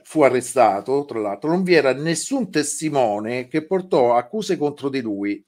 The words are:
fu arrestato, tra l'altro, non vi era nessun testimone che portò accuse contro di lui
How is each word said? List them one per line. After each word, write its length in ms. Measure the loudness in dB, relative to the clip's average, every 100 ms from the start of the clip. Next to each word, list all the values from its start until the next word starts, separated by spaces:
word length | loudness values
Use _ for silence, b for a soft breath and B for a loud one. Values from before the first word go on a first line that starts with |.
fu 180 | -4 4
arrestato, 840 | 4 4 0 4 4 4 -2 -2 -2
tra 140 | -6
l'altro, 300 | -4 -4 -2
non 140 | 0
vi 100 | 4 4
era 180 | 4
nessun 580 | 0 -2 -4 -4 -4 -2
testimone 960 | -2 -4 -4 -2 0 0 0 -4 -6 -4
che 180 | -6 -4
portò 500 | -4 0 2 4 2
accuse 400 | 0 -6 -4 -2
contro 320 | -2 -4 -6
di 100 | -4
lui 440 | -4 -4 -4 -6